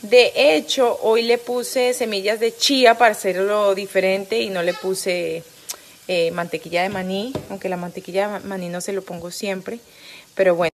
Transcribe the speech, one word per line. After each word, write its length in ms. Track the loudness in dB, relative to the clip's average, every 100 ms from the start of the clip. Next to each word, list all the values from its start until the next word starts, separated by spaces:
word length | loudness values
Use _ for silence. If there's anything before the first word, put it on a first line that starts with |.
De 300 | 6 6 6
hecho, 640 | 4 4 4 0 0 2 2
hoy 200 | 2 2
le 160 | 2 0
puse 560 | 0 -6 -2 0 0
semillas 460 | 0 -4 -2 -2 0
de 160 | -2 0
chía 420 | 0 6 6 6
para 140 | 4
hacerlo 640 | 4 -2 0 0 2 2 0
diferente 640 | 0 0 2 0 -2 -4
y 100 | -2
no 140 | -2
le 100 | -2
puse, 720 | -2 -4 -4 -2 -2 -4 -6 -10 -20 -16 -16 -16 -20 -4
eh, 240 | 0 0
mantequilla 500 | -2 -6 -8 -4 -2
de 60 | -2
maní, 440 | -4 -4 -4 -6 -8 -10
aunque 200 | -10 -6
la 80 | -6
mantequilla 500 | -8 -12 -6 -4 -2
de 60 |
ma-, 80 | -4
maní 300 | -8 -8 -8
no 100 | -8
se 120 | -6
lo 100 | -8
pongo 280 | -8 -12 -12
siempre, 480 | -8 -6 -6 -8 -12 -14 -20 -20 -20 -20
pero 220 | 2 4 4
bueno. 160 | 0